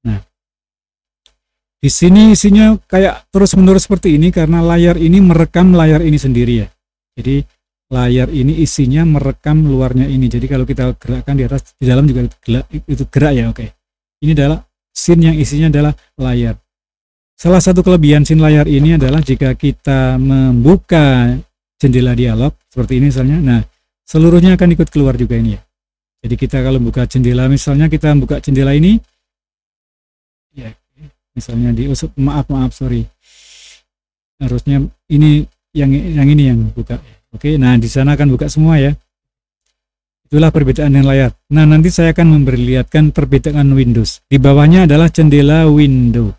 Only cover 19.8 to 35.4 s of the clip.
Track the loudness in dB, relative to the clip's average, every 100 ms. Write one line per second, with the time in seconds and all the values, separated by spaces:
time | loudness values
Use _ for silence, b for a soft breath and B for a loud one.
19.8 | -4 -2 -2 -2 0 0 0 2 2 0
20.8 | 2 2 2 2 0 -4 -10 _ _ _
21.8 | 0 0 0 -2 -2 -2 -4 -6 _ -8
22.8 | -4 0 0 0 -2 -2 0 -2 -4 _
23.8 | _ _ _ 0 4 4 4 2 2 0
24.8 | -2 -2 -2 -2 -4 -2 -4 -6 _ _
25.8 | _ _ _ _ -8 -6 -4 -4 -2 -2
26.8 | -2 -4 -4 -2 -2 0 0 -2 -2 0
27.8 | 0 0 0 0 -2 -6 -4 -2 0 2
28.8 | 2 0 _ _ _ _ _ _ _ _
29.8 | _ _ _ _ _ _ _ -20 -20 -20
30.8 | _ _ -20 _ _ -14 -8 -6 -4 -4
31.8 | -6 -6 -8 -4 -4 -4 -6 -4 -6 -6
32.8 | -6 -6 -8 _ b b b b b b
33.8 | _ _ _ _ _ _ -8 -6 -2 -4
34.8 | -4 _ _ 2 4 2